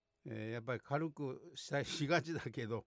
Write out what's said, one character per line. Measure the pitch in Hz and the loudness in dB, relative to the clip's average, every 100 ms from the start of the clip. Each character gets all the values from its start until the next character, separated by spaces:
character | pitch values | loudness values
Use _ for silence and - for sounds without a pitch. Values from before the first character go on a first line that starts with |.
| _ _ - | _ _ -8
え | 110 110 | -4 -2
ー、 | |
や | 117 | -2
っ | |
ぱ | 113 | -2
り | 117 | -2
軽 | - 143 160 | 2 2 2
く | 147 139 - - | 0 -4 -4 -8
し | - - | -12 0
た | 143 | 2
り | |
し | - - 143 | 2 0 4
が | 170 | 4
ち | 160 | 4
だ | 165 | -2
け | 123 123 113 | -2 -4 0
ど、 | 113 | -2